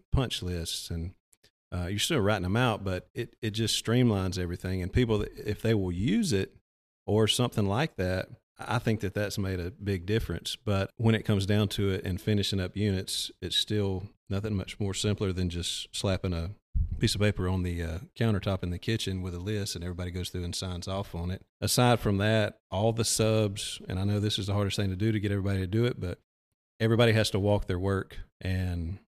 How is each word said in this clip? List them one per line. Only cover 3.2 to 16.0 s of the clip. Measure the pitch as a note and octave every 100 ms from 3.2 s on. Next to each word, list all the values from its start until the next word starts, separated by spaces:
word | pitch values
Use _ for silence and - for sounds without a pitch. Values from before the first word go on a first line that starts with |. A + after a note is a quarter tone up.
| A#2 _
it | A2
just | G#2+ A2 -
streamlines | - A#2+ B2 G2+ F#2 F#2
everything. | F2 F2 F#2 F#2
And | F2
people, | B2+ A#2+ G#2
that, | - -
if | - G2+
they | A2+
will | A2+ F#2
use | F2 A#2 G#3+ G3
it | G2 - - _ _ _ _ -
or | G#2 G#2+
something | - B2 - G2
like | G#2+ D#3+ -
that, | F#2 F#2 - - _ -
I | - A#2
think | - G#2+
that | G2
that's | G#2 G#2 G2+
made | F#2+ F#2
a | F2
big | - G2+ G2 F2
difference. | A2 - E2 - -
But | - G2 G2 -
when | A2+
it | A2 -
comes | G2+
down | F#2+ G#2 G#2
to | - G2
it | F#2
and | F2 F2
finishing | - G#2 F#2+ G2
up | F2+
units, | F#2+ G#2 F#2 - - - -
it's | E2+ -
still | - G#2+ G2 F#2 G2 _ -
nothing | G2 G#2+ G2+
much | - -
more | G2+
simpler | F#2+ G#2 G2 G2+
than | F2+ F2+
just | E2+ E2+ - -
slapping | -